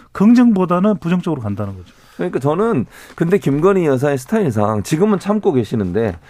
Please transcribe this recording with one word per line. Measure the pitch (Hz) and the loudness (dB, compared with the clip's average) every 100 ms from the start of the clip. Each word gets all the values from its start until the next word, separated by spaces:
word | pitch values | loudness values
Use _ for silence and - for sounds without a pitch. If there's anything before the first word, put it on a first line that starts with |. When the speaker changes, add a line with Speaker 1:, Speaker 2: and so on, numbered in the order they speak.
| - | -18
Speaker 1:
긍정보다는 | - 202 240 240 196 175 175 208 202 | 0 4 6 4 2 0 0 0 0
부정적으로 | 170 180 175 147 | -2 -2 -2 -4
간다는 | 110 98 101 95 | -4 -6 -8 -10
거죠. | 87 _ _ - | -18 _ _ -8
Speaker 2:
그러니까 | 175 185 | -6 -2
저는 | 135 165 226 175 95 - - - | -2 0 0 0 -4 -10 -20 -4
근데 | 165 196 | 0 0
김건희 | 156 139 180 196 160 | 0 2 2 2 2
여사의 | 131 143 139 | 2 0 -2
스타일상 | - 220 175 107 104 107 | -2 -2 0 0 0 -2
지금은 | - 156 214 190 | -2 0 2 0
참고 | 196 214 202 | -2 -2 0
계시는데 | 135 107 117 92 92 113 85 | 0 -2 -4 -2 -2 -2 -6